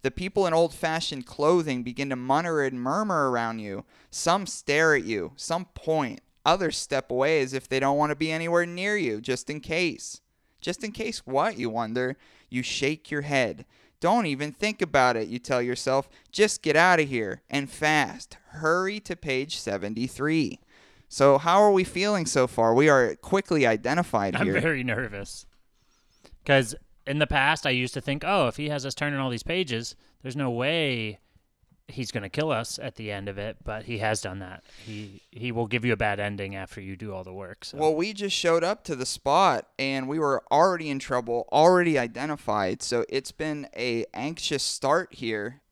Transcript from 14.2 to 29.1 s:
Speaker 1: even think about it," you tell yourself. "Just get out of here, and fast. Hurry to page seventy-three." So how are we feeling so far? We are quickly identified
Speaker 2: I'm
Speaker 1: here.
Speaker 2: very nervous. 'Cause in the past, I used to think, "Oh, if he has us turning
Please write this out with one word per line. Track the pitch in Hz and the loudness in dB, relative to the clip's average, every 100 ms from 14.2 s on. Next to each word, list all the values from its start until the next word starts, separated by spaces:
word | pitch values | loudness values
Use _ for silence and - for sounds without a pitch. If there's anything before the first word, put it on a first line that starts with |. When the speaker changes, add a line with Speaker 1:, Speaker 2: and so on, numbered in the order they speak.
| 190 | 0
Speaker 1:
even | 135 151 | -2 -6
think | 131 208 - | -4 -4 -2
about | 170 147 127 117 | 0 4 4 4
it," | 110 | -2
you | 120 | -8
tell | - 131 | -2 -2
yourself. | 123 120 - 135 135 _ _ | 0 -2 0 0 0 _ _
"Just | - 208 - | 2 2 2
get | 160 147 | 2 4
out | 180 175 | 6 6
of | 147 | 2
here, | 127 107 113 _ | 0 -4 -6 _
and | 143 139 | -6 -6
fast. | - 156 156 135 - - - _ | -2 0 2 0 -4 -16 -20 _
Hurry | 151 156 175 185 208 | -4 2 2 0 -6
to | - 175 | -10 -10
page | 156 131 147 - | -4 -2 -2 -6
seventy-three." | - 101 101 110 123 - 143 160 127 - _ _ _ _ _ | -4 -4 -4 -4 -6 -2 0 2 0 -4 _ _ _ _ _
So | - 139 139 | 4 8 8
how | 160 185 | 6 6
are | 208 | 8
we | 196 | 6
feeling | 185 175 202 208 151 | 2 0 0 0 0
so | 139 127 | 2 2
far? | - 113 117 | 4 4 8
We | 151 | 8
are | 139 117 - | 8 4 0
quickly | - 196 196 160 123 | 0 0 2 4 4
identified | 110 113 160 175 113 101 92 | 2 0 -2 0 0 0 0
Speaker 2:
I'm | 95 | 0
Speaker 1:
here. | 98 | 2
Speaker 2:
very | 165 147 | 0 -2
nervous. | 127 110 123 101 98 - - _ _ _ _ _ _ _ - - - | -2 -4 -4 -8 -12 -14 -18 _ _ _ _ _ _ _ -20 -16 2
'Cause | 139 120 - _ _ - | 4 4 -6 _ _ -6
in | 143 | -2
the | 151 | 2
past, | 143 135 156 143 | 2 2 2 0
I | |
used | 127 123 - | 0 -2 -4
to | |
think, | 135 143 | -4 -4
"Oh, | 165 196 131 | 0 2 2
if | 110 | 0
he | 147 | -4
has | 147 135 | -4 -6
us | |
turning | - 147 | -4 -4